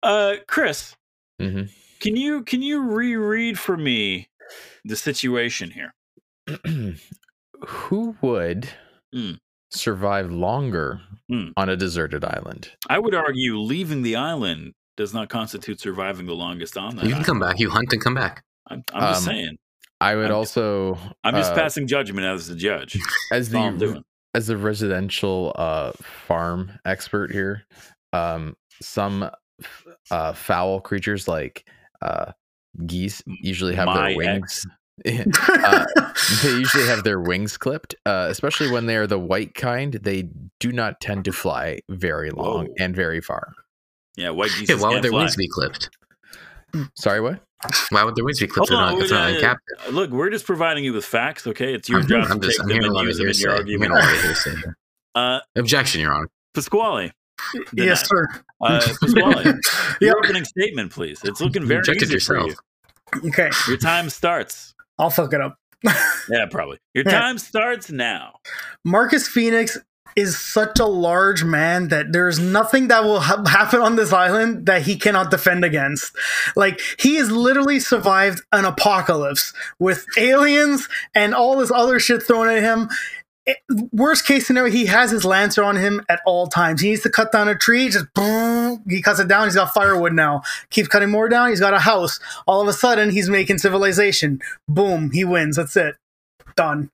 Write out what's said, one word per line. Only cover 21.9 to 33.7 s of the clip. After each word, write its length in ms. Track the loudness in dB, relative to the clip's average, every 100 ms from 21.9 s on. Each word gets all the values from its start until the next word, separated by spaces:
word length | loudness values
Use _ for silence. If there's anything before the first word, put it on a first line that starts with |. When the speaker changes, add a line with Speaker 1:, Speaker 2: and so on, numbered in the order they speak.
| -2 -2 -4 -4
Speaker 1:
as 200 | -6 -8
the 80 | -6
judge. 400 | -4 -4 -6 -8 -4 -6
Speaker 2:
<laughs> 160 | -4
as 180 | -4 -2
Speaker 1:
That's 60 | -2
all 80 | -2
I'm 100 | -2
Speaker 2:
the, 60 | -4
Speaker 1:
doing. 160 | -4 -14 _ _
Speaker 2:
as 140 | -6 -4
the 100 | -2
residential, 960 | -2 -2 -2 -2 -4 -4 -2 -2 -4 -4
uh, 360 | -4 -4 -6 -10
farm 680 | -18 -20 -4 -4 -2 -6 -8 -10 -8
expert 460 | -8 -6 -6 -6
here, 320 | -6 -6 -6 _ _ -20 _ _
um, 420 | -6 -4 -6 -10 -14 _ _
some 480 | -12 -6 -4 -4 -8 -12 _ _
f-, 260 | -20 -20 -20 -20 _
uh, 220 | -4 -4
foul 480 | -6 -4 -2 0 -4
creatures 460 | -6 -6 -4 -6 -4
like, 400 | -6 -6 -12 _ _ _ _
uh, 300 | -8 -6 -8 -14 _ _ _ -12 -8
geese 360 | -6 -6 -8 -14
usually 500 | -10 -8 -4 -4